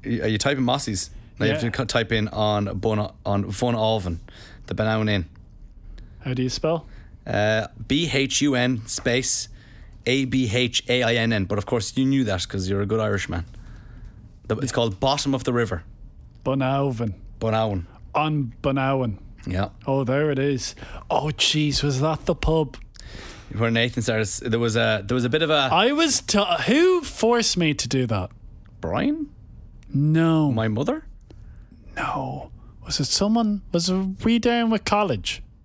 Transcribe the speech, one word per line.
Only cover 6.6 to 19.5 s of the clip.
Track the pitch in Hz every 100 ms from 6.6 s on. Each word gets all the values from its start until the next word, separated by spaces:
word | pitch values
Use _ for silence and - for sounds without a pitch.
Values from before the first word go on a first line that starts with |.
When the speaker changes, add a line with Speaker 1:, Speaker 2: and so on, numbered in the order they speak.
| 156 165 - - - -
Speaker 1:
Uh, | - 101 107 110 104 - 107
B | 139 165
H | 139 135 -
U | 143
N | 127 123 120 113
space | - 127 123 120 - - - - - - -
A | - 135
B | 131 131 120
H | 123 123 - -
A | 123
I | 117
N | 120 117
N. | 110
But | 92 101
of |
course, | - 120 -
you | -
knew | 135 135
that | 110 92 -
'cause | 98 92
you're | 98
a |
good | 101 110
Irishman. | 107 101 - 87 85 - - - - - - - - - -
The, | 110
it's | 135
Speaker 2:
Yeah. |
Speaker 1:
called | - 117 92
Bottom | 135 143 143
of | 135
the | 123
River. | 120 110 87 - - - - - -
Speaker 2:
Bonawan. | 135 139 131 139 139 113 113 90 - -
Speaker 1:
Bonawan. | 110 110 110 95 85 - -
Speaker 2:
On | 151 156 151 123 -
Bonawan. | 139 135 135 135 123 98 - -
Speaker 1:
Yeah. | -